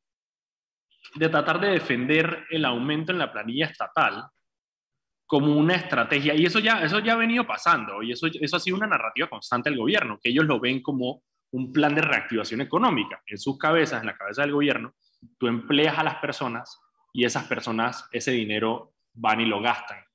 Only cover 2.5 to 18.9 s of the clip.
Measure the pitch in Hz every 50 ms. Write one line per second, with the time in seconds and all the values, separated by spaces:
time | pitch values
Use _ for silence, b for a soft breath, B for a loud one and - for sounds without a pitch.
2.5 | 165 160 151 127 123 120 127 143 151 151 160 170 185 175 143 123 - 107 107 113
3.5 | 120 139 160 - - - 110 - - 160 151 107 98 110 - - _ _ _ _
4.5 | _ _ _ _ _ _ _ _ _ _ _ _ _ _ _ - 160 143 139 151
5.5 | 147 147 151 165 185 175 - - - 120 117 - 151 143 139 151 147 156 170 170
6.5 | - 220 208 220 226 196 165 151 185 214 208 226 233 226 226 226 233 247 240 -
7.5 | 107 - - 170 170 135 107 101 98 104 110 117 120 120 165 160 160 165 - 147
8.5 | 170 180 - 185 185 190 214 208 175 127 113 - - - 165 - - 190 - -
9.5 | 123 120 123 147 143 123 110 139 208 208 165 113 107 - - 120 123 151 156 151
10.5 | 139 110 120 123 131 131 127 - 139 131 123 123 - - _ _ _ _ _ _
11.5 | - 127 131 127 131 151 147 147 147 156 160 147 135 107 - - 117 110 104 -
12.5 | 113 117 139 - 151 175 247 240 170 117 101 - - - _ - 104 101 - 139
13.5 | 135 - - 156 160 165 151 - 135 113 110 107 98 - 98 101 107 131 147 143
14.5 | 147 147 147 143 123 117 113 123 - _ _ _ _ _ - - _ - 127 117
15.5 | 117 117 - - 147 143 156 160 143 160 156 151 - - - 143 131 - 147 123
16.5 | 117 120 123 - - - _ _ _ _ _ _ - 120 120 117 - 139 - -
17.5 | 127 120 - 120 113 113 117 123 123 - - - - 117 - 135 127 117 110 104
18.5 | 107 107 110 113 117 - - -